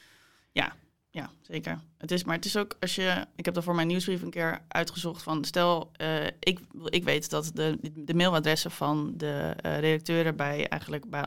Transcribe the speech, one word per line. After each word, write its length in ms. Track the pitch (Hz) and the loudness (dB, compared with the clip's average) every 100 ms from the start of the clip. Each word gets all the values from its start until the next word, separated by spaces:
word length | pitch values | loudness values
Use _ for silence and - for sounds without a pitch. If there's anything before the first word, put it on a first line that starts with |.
| - _ _ _ _ | -20 _ _ _ _
Ja, 220 | - 113 - _ _ _ | -2 -2 -6 _ _ _
ja, 200 | - - - | -12 -12 -16
zeker. 380 | - 160 156 165 - _ | -10 -8 -6 -8 -10 _
Het 140 | 156 | -4
is, 120 | 180 | -2
maar 120 | 180 165 | 0 -2
het 100 | - | 0
is 120 | 208 | 0
ook, 200 | 202 - | -2 -4
als 160 | 185 - | -4 0
je, 300 | 185 180 - - | 0 0 -4 -4
ik 100 | 170 | -2
heb 80 | |
dat 100 | 175 | 0
voor 120 | 170 175 | 2 2
mijn 120 | 165 | 4
nieuwsbrief 340 | 180 180 180 | 2 0 -2
een 80 | 175 | -4
keer 300 | 170 165 165 - | -2 -2 -2 -2
uitgezocht 560 | 170 165 - 170 156 | -2 -2 -4 -6 -6
van, 200 | - 156 139 | -2 -2 0
stel, 440 | 185 175 170 160 | 4 4 4 0
eh, 320 | - 160 156 151 - | -4 -2 0 -2 0
ik, 200 | - 180 - - 165 | 0 0 -6 -10 0
ik 180 | 180 | 0
weet 260 | 175 151 151 | 2 0 2
dat 220 | 151 156 | -2 -2
de, 240 | 160 156 156 156 156 | 0 0 0 -4 -10
de 180 | 147 | 0
mailadressen 580 | 165 180 165 156 156 170 | 4 6 4 4 2 0
van 420 | - 143 151 147 - | 0 2 2 0 -4
de, 360 | 151 143 156 160 | -4 -2 -4 -4
eh, 220 | 165 147 | -2 2
redacteuren 560 | 156 156 160 165 165 151 | 2 2 2 2 2 0
bij 320 | 143 147 - | -2 -2 -2
eigenlijk 420 | 156 - 147 - | -4 -4 -8 -6
bij, 140 | 143 | -6